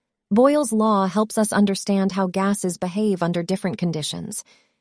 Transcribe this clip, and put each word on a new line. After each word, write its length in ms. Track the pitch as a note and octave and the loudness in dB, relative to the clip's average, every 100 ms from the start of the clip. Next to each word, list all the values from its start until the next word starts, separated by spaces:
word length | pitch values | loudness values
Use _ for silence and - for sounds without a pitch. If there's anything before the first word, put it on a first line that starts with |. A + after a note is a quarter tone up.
| _ _ - | _ _ -2
Boyle's 420 | G3+ C4+ D4 C#4 | 4 4 4 2
Law 360 | A3 A3 G3+ F#3+ | 2 2 2 2
helps 320 | F#3 A3 - | 0 0 0
us 120 | G#3+ | 0
understand 600 | - G3+ G3 - G3 G3 | 2 2 0 -2 0 0
how 160 | F#3+ F#3 | 0 -2
gases 500 | F#3+ G3 G3+ F3+ E3+ | 0 0 0 -2 -4
behave 460 | F3+ F#3 G#3+ F#3 | -6 -2 0 0
under 180 | E3+ F3 | 0 -2
different 380 | F3 F#3 F#3 - | -2 -2 -4 -4
conditions. 640 | F3 D#3 D3 - E3 - - _ _ _ | -4 -4 -6 -8 -10 -10 -12 _ _ _